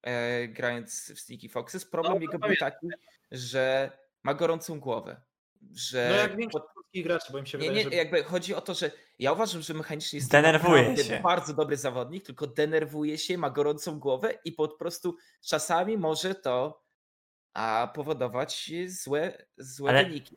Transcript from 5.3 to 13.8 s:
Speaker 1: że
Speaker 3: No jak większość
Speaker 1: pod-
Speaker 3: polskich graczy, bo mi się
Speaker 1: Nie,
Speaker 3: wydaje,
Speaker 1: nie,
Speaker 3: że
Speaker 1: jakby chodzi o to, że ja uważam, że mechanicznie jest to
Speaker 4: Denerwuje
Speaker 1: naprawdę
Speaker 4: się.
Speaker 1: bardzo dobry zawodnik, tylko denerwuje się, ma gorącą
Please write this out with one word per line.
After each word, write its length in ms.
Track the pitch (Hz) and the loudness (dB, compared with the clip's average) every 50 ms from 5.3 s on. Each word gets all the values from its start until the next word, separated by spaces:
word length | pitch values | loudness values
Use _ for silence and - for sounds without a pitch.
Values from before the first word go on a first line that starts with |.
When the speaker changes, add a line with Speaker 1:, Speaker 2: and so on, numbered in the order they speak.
| _ _ _ _ _ _ - - - | _ _ _ _ _ _ -20 -20 -12
Speaker 1:
że 340 | 120 127 - 127 127 120 123 | -10 -8 -4 -2 0 2 4
Speaker 3:
No 60 | 190 | 4
jak 200 | 208 208 202 190 | 2 2 0 -2
większość 280 | 208 233 220 - 151 - | -4 -6 -4 -6 -8 -8
Speaker 1:
pod- 100 | - _ | -10 _
Speaker 3:
polskich 300 | - - _ - 185 165 | -20 -20 _ -10 -6 -2
graczy, 280 | 165 175 165 - - | -2 -2 -2 -4 -8
bo 80 | 135 143 | -10 -10
mi 60 | 135 - | -10 -8
się 100 | - 135 | -6 -4
Speaker 1:
Nie, 100 | 156 165 | -2 0
Speaker 3:
wydaje, 160 | 202 220 208 | 0 0 0
Speaker 1:
nie, 60 | - | 0
Speaker 3:
że 60 | 165 | 0
Speaker 1:
jakby 280 | 175 160 151 175 160 143 | 0 0 2 2 0 0
chodzi 300 | 151 175 180 170 185 185 | 2 -4 -4 -2 -2 -6
o 60 | - | -6
to, 140 | - - 180 | -4 -6 -4
że 160 | - 180 147 - - - _ _ - | -4 -4 -4 -6 -8 -20 _ _ -2
ja 140 | 123 135 | 0 0
uważam, 300 | 156 185 226 202 175 165 | 2 2 0 -2 -2 -8
że 120 | 156 - 156 | -8 -6 -8
mechanicznie 420 | 156 156 - 156 151 - - - 147 | -8 -6 -6 -8 -6 -6 -6 -6 -6
jest 120 | 139 117 | 2 8
to 20 | |
Speaker 4:
Denerwuje 500 | - 143 151 160 156 156 165 175 160 139 | 8 10 10 10 8 8 8 10 10 10
Speaker 1:
naprawdę 220 | - 123 - 147 - | 8 8 4 2 2
Speaker 4:
się. 160 | - - - | 2 0 2
Speaker 1:
bardzo 320 | - 175 180 175 - 151 147 | 2 2 2 2 0 -4 -2
dobry 220 | 147 151 143 147 | -2 0 0 0
zawodnik, 500 | 131 131 135 120 127 120 127 165 190 - | -2 -2 -2 -2 -2 -6 -6 -8 -12 -12
tylko 200 | - 127 - 147 | -14 -8 -8 -8
denerwuje 720 | 127 120 - 151 151 160 160 156 143 147 151 151 151 151 156 | -4 0 0 0 4 2 0 0 0 -4 -4 -2 -2 -2 -4
się, 200 | - - 180 175 | -2 -2 -2 -2
ma 120 | 160 139 | -2 -2
gorącą 480 | 127 147 143 147 151 151 | 2 2 2 2 2 0